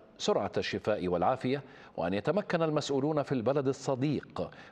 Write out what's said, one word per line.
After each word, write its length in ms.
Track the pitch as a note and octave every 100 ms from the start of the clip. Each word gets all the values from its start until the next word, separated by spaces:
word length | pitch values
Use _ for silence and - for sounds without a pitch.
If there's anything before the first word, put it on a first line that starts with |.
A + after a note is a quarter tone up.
| - -
سرعة 340 | - F3+ G2 G#2+
الشفاء 520 | - G2+ - G#2 F2+
والعافية، 540 | F2 F#2 C3 B2+ C#3+ - - - -
وأن 180 | E2+
يتمكن 480 | G2+ D3+ F#3 G3+ E3+
المسؤولون 600 | D#3+ D3+ C#3 C#3 C#3+ D3+
في 100 | C3
البلد 360 | C3+ A2 C#3+ C3+
الصديق 840 | C3 - C3 D3+ A2+ - - E2+ - -